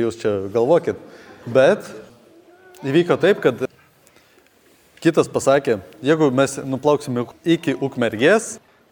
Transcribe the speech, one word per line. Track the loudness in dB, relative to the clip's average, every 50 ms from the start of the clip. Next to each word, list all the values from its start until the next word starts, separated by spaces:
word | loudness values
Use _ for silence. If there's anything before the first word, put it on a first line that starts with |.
| 0
jūs | -2 -4 -4
čia | -4 -2 -2 -2 -4 -4 -2
galvokit.“ | 0 2 2 2 2 0 -2 -8 -8 -10 -20 -20 -20 -20 -20 -20 -18 -8
Bet | -2 2 4 4 4 4 0 -4 -12 -18 -20 -20 -20 -20 _ _ _ _ _ _ _ -20 _ -20 -20 -18 -12 -6
įvyko | -2 0 0 2 2 0
taip, | 2 2 0 2 2
kad | 0 -2 0 -2 -6 -10 _ _ _ _ _ _ _ _ _ _ _ _ _ _ _ _ _ _ _ _ _ _ _ _ _ -2
kitas | 0 0 2 2 0
pasakė, | 0 -2 -2 2 2 2 2 2 0 -2 -4 -6 -12 -16 -6 -2
Jeigu | 0 2 4 2 2
mes | 4 2 0 0 -2
nuplauksim | -6 -8 -6 -6 -2 0 0 0 0 0 -4 -6 -4 -6 -6 -10 _ -2
iki | -2 -2 0 0 -2 -4
Ukmergės, | -2 -4 -6 -4 -2 -4 -2 0 2 4 4 4 2 0 -4 -12 -16 _ _ _ _ _ _